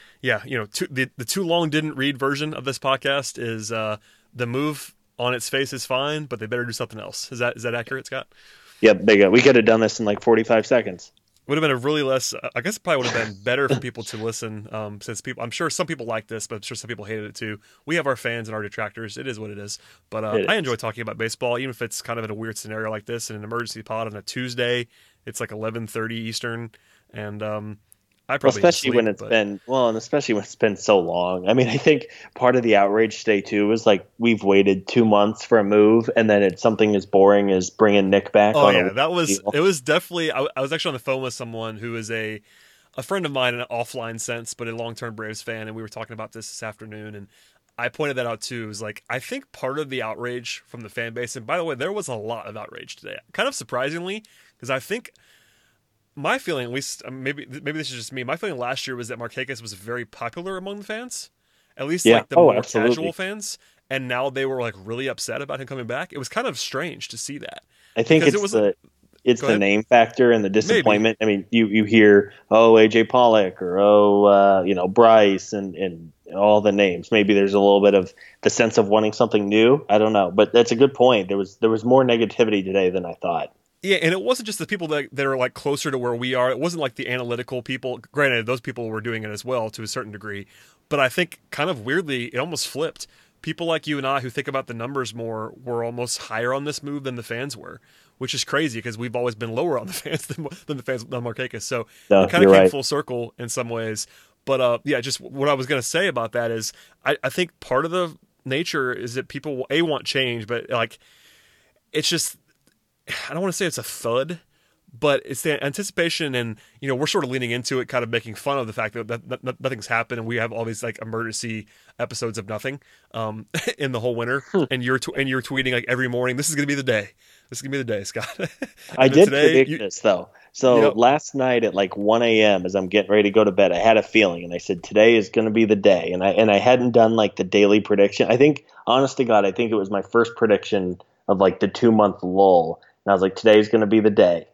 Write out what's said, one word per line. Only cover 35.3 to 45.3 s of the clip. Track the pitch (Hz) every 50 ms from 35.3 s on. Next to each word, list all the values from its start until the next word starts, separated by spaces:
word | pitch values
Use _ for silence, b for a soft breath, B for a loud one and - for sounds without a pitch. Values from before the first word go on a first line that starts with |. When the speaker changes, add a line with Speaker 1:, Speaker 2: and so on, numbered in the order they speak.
| 107 - -
Speaker 2:
for | - 120 110
a | 101
move, | 98 104 107 104 107 113 117 113 117 -
and | 120 110 107
then | 104 101
it's | 101 95 87 -
something | - 117 110 101 110 107 104
as | 98 92
boring | - - 98 98 98 101 101 101 98
as | 95 92 92 -
bringing | - - 110 107 101 101 98 95
Nick | 101 98 - -
back | - 104 104 104 110
Speaker 1:
Oh, | - 98 101
Speaker 2:
on | 98
a | 90
Speaker 1:
yeah, | 90 95 98
that | 123 143 160
was, | 180 175 165 123 98 95
Speaker 2:
deal. | 92 101
Speaker 1:
it | 107 143
was | 170 196 185 143
definitely, | 123 139 151 180 - - 175 175 165 156
I, | - 131 143 - -
I | 135
was | 135 135
actually | 160 156 - 175
on | 139
the | 123
phone | - 139 131 131
with | 131 127 -
someone | - 127 117 113 113 113 110 110
who | 104 113 120 117
is | 113 110 107
a, | 113 110 110 107 110 101 b b b b b b b b b b b
a | -
friend | 123 - 196 196 175
of | 147
mine, | 139 131 127 123 120
an | 120 120 -
offline | 120 117 120 - - 131 113 113 113 113
sense, | - - 120 117 113 - -
but | - 120 113
a | 113
long-term | 117 117 117 113 - 123 117 110
Braves | 107 110 107